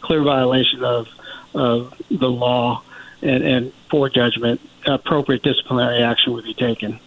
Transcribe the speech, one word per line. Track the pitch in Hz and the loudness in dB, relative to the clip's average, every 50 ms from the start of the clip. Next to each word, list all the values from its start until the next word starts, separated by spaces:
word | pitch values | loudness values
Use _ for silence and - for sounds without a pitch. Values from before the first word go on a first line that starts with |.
clear | - - 165 156 | -4 -2 0 2
violation | 143 147 139 131 127 123 131 131 123 - - 123 127 | 2 2 2 2 2 2 2 2 2 0 0 -2 -2
of, | 123 120 120 113 - - - - - - - - - - | -2 -2 -2 -4 -8 -12 -20 -20 -18 -18 -18 -16 -8 -4
of | 147 131 120 117 120 123 131 - - - - | 0 0 2 2 0 -2 -6 -12 -12 -8 -4
the | 240 165 - 127 | -2 0 0 0
law, | 123 120 123 123 123 123 120 120 117 - - - - - - - - - | 0 0 0 0 2 2 2 0 -2 -4 -8 -14 -20 -20 -20 -20 -10 -4
and, | - 147 127 131 - | -2 0 0 2 2
and | 147 131 127 120 131 - - - - | 2 2 0 0 -4 -8 -16 -6 -2
for | - 147 139 135 | 0 0 0 2
judgment, | - 131 120 120 113 117 117 117 120 - - - - - - | 2 2 2 2 0 0 0 -2 -2 -2 -6 -12 -18 -8 -4
appropriate | 139 139 131 - - 165 147 135 - 131 120 - | -2 -2 -2 -2 0 0 0 2 0 0 0 0
disciplinary | 147 127 - - - 131 123 123 120 120 120 120 | 0 0 0 -2 -2 0 0 0 2 2 2 2
action | 120 113 - - 131 120 | 2 2 2 0 0 -2
would | 117 110 | -4 -6
be | 113 107 | -8 -6
taken. | - 123 120 113 - 107 104 110 113 - | -2 -2 -2 -2 -2 -4 -6 -8 -8 -12